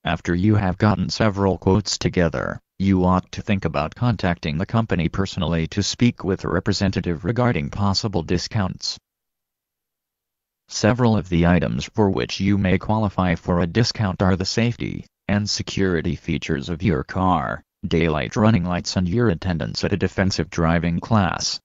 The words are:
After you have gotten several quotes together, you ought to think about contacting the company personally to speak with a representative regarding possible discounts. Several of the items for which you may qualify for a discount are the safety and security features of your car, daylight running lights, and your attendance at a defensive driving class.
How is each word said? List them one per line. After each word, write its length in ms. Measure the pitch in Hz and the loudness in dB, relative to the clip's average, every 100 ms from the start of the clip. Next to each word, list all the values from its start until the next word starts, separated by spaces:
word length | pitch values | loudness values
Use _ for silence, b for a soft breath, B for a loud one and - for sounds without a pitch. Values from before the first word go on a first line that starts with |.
After 280 | 82 80 - | -4 -4 0
you 220 | 87 104 | 2 4
have 220 | 104 95 90 | 4 2 2
gotten 320 | 107 95 92 | 2 2 -2
several 480 | - 110 95 98 87 | 0 0 2 0 2
quotes 400 | 95 95 - - | 2 2 0 -4
together, 600 | 92 90 82 67 50 - _ _ | -2 2 0 0 -6 -8 _ _
you 240 | 98 92 | 2 4
ought 280 | 90 92 - | 4 2 0
to 80 | - | -12
think 240 | - 98 | -4 -2
about 300 | 85 73 78 | -2 -2 -4
contacting 640 | - 120 101 95 85 85 76 | -2 -2 0 -2 -2 -4 -4
the 80 | |
company 440 | 95 113 113 92 78 | -2 -2 0 0 0
personally 580 | - 95 - 80 85 80 | -2 -4 -2 -2 0 -2
to 160 | - | -2
speak 400 | 95 - 120 - | -4 2 0 2
with 220 | 87 92 | -4 -2
a 40 | - | 0
representative 760 | 85 - 95 98 95 90 78 | -2 0 0 0 0 -4 -4
regarding 440 | 85 117 123 85 71 | -2 0 0 0 -4
possible 540 | 87 101 95 113 92 | -2 0 0 -2 -4
discounts. 760 | 82 90 - 110 92 - - - _ _ _ _ _ _ _ _ _ _ _ _ _ _ _ _ _ | -2 -2 -2 -4 -4 -4 -10 -10 _ _ _ _ _ _ _ _ _ _ _ _ _ _ _ _ _
Several 480 | - 104 120 120 107 | 0 0 4 2 2
of 120 | - | 2
the 160 | 85 | 2
items 400 | 85 87 58 58 - | 4 4 2 -4 -4
for 160 | - 101 | 0 2
which 300 | 85 60 - | 2 -4 -2
you 180 | 98 101 | 2 2
may 200 | 95 92 | 2 0
qualify 580 | - 107 104 - 90 | 0 0 0 0 0
for 240 | 85 - 87 | 0 0 0
a 80 | 87 | 2
discount 540 | 107 104 - 101 87 | 2 0 0 -2 0
are 140 | 95 | 0
the 100 | 92 | 0
safety 600 | 95 - 120 117 52 50 - _ - | -2 0 -2 -2 -8 -8 -12 _ -2
and 220 | 101 104 | -2 -2
security 640 | - - - 95 82 85 | -4 -4 -2 0 0 -2
features 540 | 73 - 76 - 73 69 | -4 -4 -4 -2 -4 -4
of 120 | 80 | -2
your 220 | 95 71 | 0 0
car, 580 | - 95 92 85 58 53 _ _ | -2 -2 0 0 -2 -8 _ _
daylight 500 | 85 82 82 76 60 | -2 0 2 0 -2
running 280 | - 107 110 | 2 4 4
lights, 320 | 87 87 82 | 0 -4 -2
and 120 | 98 90 | -2 0
your 220 | 110 120 | 2 2
attendance 540 | 82 92 82 55 - | 0 -2 -2 -4 -4
at 100 | 85 | -2
a 40 | 92 | 0
defensive 520 | 95 - 92 - 80 | -2 0 0 0 -4
driving 500 | - 82 85 85 85 | 0 2 2 0 -2
class. 600 | - 110 90 - - - | 0 2 2 -2 -6 -8